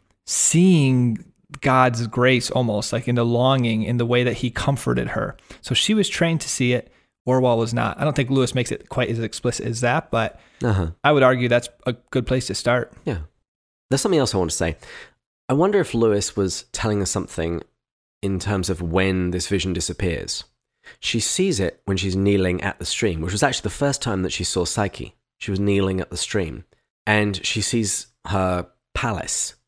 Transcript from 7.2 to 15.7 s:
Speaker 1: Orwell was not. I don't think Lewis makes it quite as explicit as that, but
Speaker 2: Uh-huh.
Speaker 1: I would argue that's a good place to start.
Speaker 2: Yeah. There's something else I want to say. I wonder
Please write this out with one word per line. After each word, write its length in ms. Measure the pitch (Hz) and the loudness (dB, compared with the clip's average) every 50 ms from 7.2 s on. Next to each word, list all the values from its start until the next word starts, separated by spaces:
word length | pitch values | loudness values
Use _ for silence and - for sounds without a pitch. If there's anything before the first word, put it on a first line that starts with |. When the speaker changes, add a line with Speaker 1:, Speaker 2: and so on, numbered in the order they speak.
| - | -2
Speaker 1:
Orwell 340 | 127 127 131 127 127 120 113 | 0 2 4 4 4 4 4
was 140 | 117 117 120 | 2 0 0
not. 240 | 139 120 104 - - | 0 0 -2 -2 -2
I 60 | 143 | -2
don't 100 | 151 139 | -2 0
think 160 | - 135 123 | 0 0 0
Lewis 240 | 135 135 127 117 - | 2 2 2 2 0
makes 160 | 127 120 - | -2 -2 -2
it 180 | - - - - | -4 -8 -10 -8
quite 200 | - 127 123 - | -4 -4 -2 -2
as 100 | 117 117 | -2 -4
explicit 480 | 113 110 - - - 123 - - - | -4 -6 -6 -4 -4 -4 -4 -4 -4
as 140 | 120 117 113 | -6 -4 -2
that, 300 | 123 120 127 160 - - | 0 0 0 0 -2 -2
but 280 | - 117 110 - - - _ _ _ - 123 | -2 -2 -2 -2 -6 -12 _ _ _ -4 -2
Speaker 2:
Uh-huh. 280 | 120 101 95 85 82 85 _ - | 0 2 2 0 -2 -4 _ 2
Speaker 1:
I 100 | 143 151 | 4 4
would 100 | 139 135 | 6 6
argue 260 | 127 131 123 123 120 | 6 4 4 2 2
that's 200 | 120 120 - - - _ - | 2 2 0 -2 -12 _ -6
a 80 | 127 123 - _ - | -6 -6 -6 _ -4
good 160 | - 131 120 | -4 -2 -2
place 200 | - 131 131 127 - | 0 -2 -2 -2 -4
to 60 | 95 | -6
start. 380 | - - 123 120 123 117 - - - - | -4 0 0 0 0 0 -4 -10 -10 -6
Speaker 2:
Yeah. 140 | - 113 85 76 - _ _ _ _ _ _ _ _ _ _ _ - | -6 -6 -6 -6 -10 _ _ _ _ _ _ _ _ _ _ _ -2
There's 100 | 135 135 | -2 0
something 200 | - 208 180 151 | 2 2 2 2
else 140 | 131 - - | 2 2 2
I 40 | 95 | 0
want 120 | 90 80 | 0 0
to 60 | - | 0
say. 200 | - 85 85 80 - - - - - - - _ _ _ _ _ _ _ - | -2 -2 -2 -2 -4 -10 -20 -20 -20 -20 -20 _ _ _ _ _ _ _ -2
I 40 | 131 | 2
wonder 240 | 143 175 202 | 2 4 4